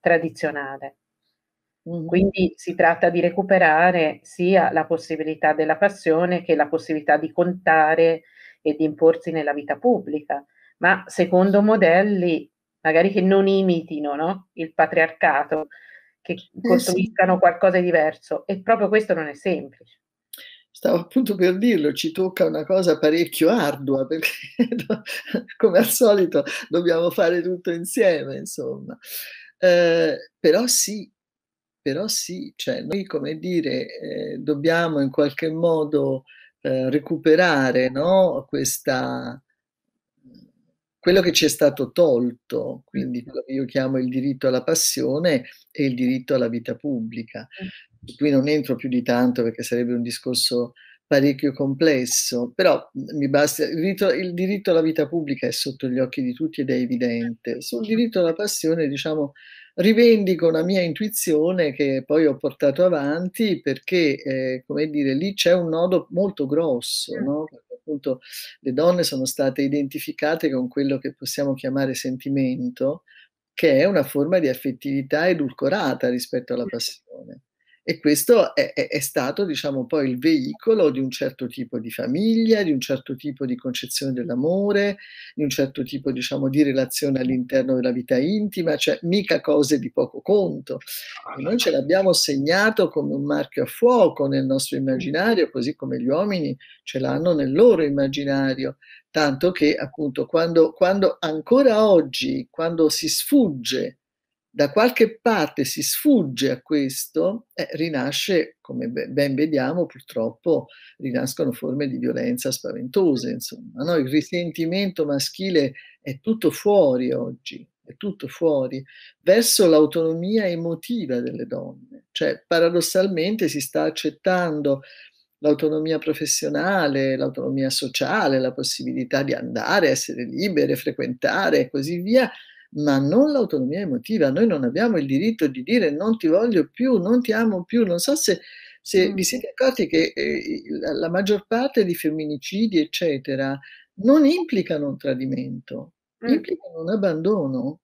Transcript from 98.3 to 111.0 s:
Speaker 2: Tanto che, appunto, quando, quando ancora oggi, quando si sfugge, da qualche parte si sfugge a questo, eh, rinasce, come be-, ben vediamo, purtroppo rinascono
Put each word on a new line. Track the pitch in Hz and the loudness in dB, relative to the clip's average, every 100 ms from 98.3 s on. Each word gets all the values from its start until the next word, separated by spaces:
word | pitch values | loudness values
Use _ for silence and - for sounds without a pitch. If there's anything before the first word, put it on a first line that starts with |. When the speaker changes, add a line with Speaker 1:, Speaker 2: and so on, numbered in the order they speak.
| 139 135 131 135 - _ - _ | -2 -2 -2 -6 -8 _ -20 _
Speaker 2:
Tanto | 160 147 135 175 | 0 0 2 0
che, | - 147 | 2 2
appunto, | - 139 - 147 127 | 2 -4 -6 -6 -4
quando, | - 165 170 165 156 | -2 0 2 4 4
quando | - 180 196 190 - | 4 2 4 2 0
ancora | 165 156 156 254 269 214 220 | -4 -6 2 4 6 6 6
oggi, | 185 143 - 135 135 127 | 6 4 -4 -4 -4 -8
quando | - 165 165 156 | -6 -4 2 2
si | - 160 | 2 -4
sfugge, | - - 285 220 139 113 131 - - _ _ _ _ _ | -4 2 4 4 0 -6 -4 -6 -10 _ _ _ _ _
da | - 143 | -2 0
qualche | 170 240 240 220 220 | 4 2 4 2 2
parte | - 214 151 - | 0 0 0 -2
si | 135 - | -4 -4
sfugge | 123 - 302 262 151 120 135 | -4 0 4 4 2 -2 -2
a | 127 | -2
questo, | _ 151 135 135 - - 175 226 _ | _ -2 -2 -6 -6 -2 -2 -2 _
eh, | - 160 | -10 -8
rinasce, | 151 165 147 127 139 - 180 - _ | -4 -4 -2 -4 -4 0 0 0 _
come | _ 131 127 | _ -8 -6
be-, | 123 156 | -6 -6
ben | 131 143 | -2 0
vediamo, | 135 156 147 131 170 | 0 0 0 0 -2
purtroppo | 165 135 - - 113 - 170 165 - - - | -4 -8 -12 -6 -6 -4 -2 -2 -2 -20 -20
rinascono | _ | _